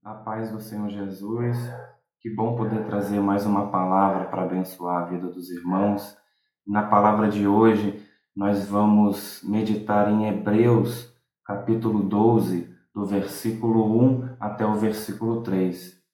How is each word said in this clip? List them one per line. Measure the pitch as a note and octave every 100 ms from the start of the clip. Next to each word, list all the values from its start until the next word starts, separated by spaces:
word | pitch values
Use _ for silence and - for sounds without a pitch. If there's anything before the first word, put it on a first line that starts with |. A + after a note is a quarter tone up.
| G#2
A |
paz | G#2+ - A2 A2
do | G#2+
Senhor | - G#2+ G#2
Jesus. | G2+ G2 F#2+ G2+ A#2 A#2+ A#2+ - - - _ _ _
Que | A#2
bom | G#2+ A2+ A#2+
poder | G#2+ G#2+ G#2
trazer | G#2 G2 G2+
mais | G2+ G2+
uma | G#2 G2+ G2+
palavra | F#2 F#2 F#2+ G2 F#2 F#2
para | F#2
abençoar | F2+ F#2 F2+ - F2 F2
a | E2+
vida | F2+ F2+
dos | F2+ F2
irmãos. | F2 E2+ F#2 G#2 G2+ - - _ _ _ _ -
Na | G#2
palavra | G#2 G#2 G#2+ G#2+ G#2+
de | G2+ G2+
hoje, | G#2 A2+ G#2+ G2+ - - _ _ -
nós | G2+ G2+ G2
vamos | G2+ G#2+ G#2 G#2 G2 - -
meditar | F#2 G#2+ G#2+ G#2 - G#2 G#2
em | G#2+ G#2+
Hebreus, | F#2+ G#2+ G#2+ A#2+ A#2 - - - _ _ _
capítulo | - G2+ - A2+ A2+ G#2
doze, | F#2+ G#2 A2 A#2 F#2 F2 E2+ - _
do | -
versículo | G2 G2 F#2+ - A2+ A2+ A#2 A2+ G#2+ A2
um | B2+ B2+ - -
até | G#2+ -
o | G#2+ G#2+
versículo | G#2+ G#2+ - F#2+ A2+ A2+
três. | A2 F#2+ F#2 F2+ - _ _